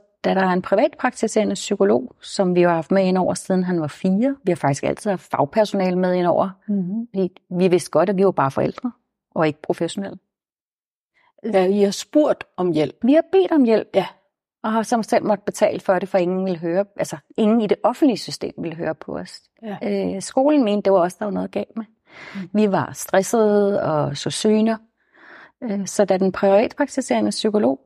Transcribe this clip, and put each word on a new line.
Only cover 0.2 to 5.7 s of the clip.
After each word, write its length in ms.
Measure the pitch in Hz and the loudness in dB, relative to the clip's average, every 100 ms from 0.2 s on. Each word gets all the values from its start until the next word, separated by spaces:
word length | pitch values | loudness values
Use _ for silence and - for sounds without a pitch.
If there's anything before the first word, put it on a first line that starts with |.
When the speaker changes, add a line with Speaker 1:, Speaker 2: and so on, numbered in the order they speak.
Speaker 1:
da 100 | 185 | -2
der 80 | 185 | 0
er 80 | 190 | 2
en 80 | 180 | 0
privatpraktiserende 920 | - 202 294 - 254 - 247 220 202 | 0 2 2 0 -6 -2 -2 0 -2
psykolog, 640 | 196 - 202 196 - 247 _ | -2 -4 0 2 2 -2 _
som 340 | - - 190 175 | -8 -2 2 4
vi 60 | |
jo 60 | 175 | 4
har 80 | 170 | 2
haft 160 | 160 | 0
med 140 | 196 185 | 2 2
ind 120 | 185 | 2
over, 160 | - | 0
siden 300 | 180 - 185 | -4 -2 -2
han 180 | 180 180 | 0 -2
var 60 | 151 | -4
fire, 480 | - 190 190 262 277 | -4 -2 0 0 -2
vi 80 | - | -2
har 40 | 170 | 0
faktisk 280 | 143 143 | 0 0
altid 260 | 135 143 214 | -2 -4 -4
haft 180 | 185 - | -6 -4
fagpersonale 640 | - 143 220 208 | -4 -2 0 0